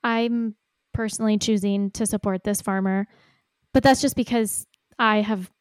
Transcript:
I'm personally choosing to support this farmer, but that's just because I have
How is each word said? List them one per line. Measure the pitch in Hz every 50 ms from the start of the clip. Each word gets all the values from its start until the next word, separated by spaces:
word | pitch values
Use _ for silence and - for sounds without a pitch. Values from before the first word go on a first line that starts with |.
I'm | - 240 226 226 233 240 233 233 233 220 214 _ _ _ _ _ _ _
personally | - 226 226 214 - - 220 214 214 208
choosing | - 233 220 202 190 202 196 202 202 196
to | - - 226
support | 202 - 202 - 202 190 185 _
this | 208 202 -
farmer, | - - 190 190 190 190 190 196 202 _ _ _ _ _ _ _ _ _ _ _ _ _
but | - 262
that's | - 269 262 254
just | - 269 -
because | - 233 - 240 233 220 202 - - - _ _ _ _ _ _ -
I | 240 220 214 214
have | 208 214 220 190 185 - _ _